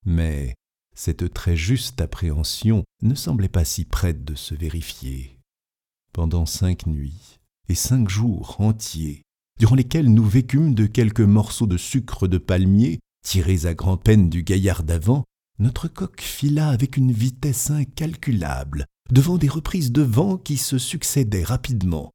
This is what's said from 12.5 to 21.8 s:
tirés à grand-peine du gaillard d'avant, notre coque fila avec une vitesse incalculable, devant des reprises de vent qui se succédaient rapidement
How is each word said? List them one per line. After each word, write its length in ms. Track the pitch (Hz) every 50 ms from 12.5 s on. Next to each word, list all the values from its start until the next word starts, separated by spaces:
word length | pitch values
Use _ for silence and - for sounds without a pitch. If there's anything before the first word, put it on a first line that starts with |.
| 95 90 92 92 98 101 117 143 170 - _ _ _ _ _
tirés 440 | - - 92 85 85 95 87 76
à 80 | 87 85
grand-peine 540 | 76 - 90 95 87 - - 110 104 95 85
du 140 | 78 87 82
gaillard 400 | 85 98 95 95 98 87 82 82
d'avant, 420 | 78 85 85 76 90 123 143 - _ _ _ _ _ _ _
notre 300 | 101 101 - - - 165
coque 340 | - - 190 185 _ - -
fila 480 | - - - - 147 147 151 156 151
avec 260 | 139 113 135 135 -
une 160 | - 131 127 123
vitesse 580 | 107 113 127 127 - - 151 127 - - -
incalculable, 1160 | 147 151 143 - - - 160 156 160 - - - 120 104 82 73 71 65 69 69 71 76 73 - _ _ _ -
devant 260 | 120 127 139 160 180
des 120 | 180 151 143
reprises 440 | - 160 151 - - 190 156 127 117
de 100 | 143 151
vent 360 | 127 107 113 170 202 190 185
qui 180 | - - 147
se 220 | 131 - - 139 131
succédaient 680 | 123 - - 165 - - - 147 135 110 107 95 90
rapidement 680 | - 131 127 - - 127 107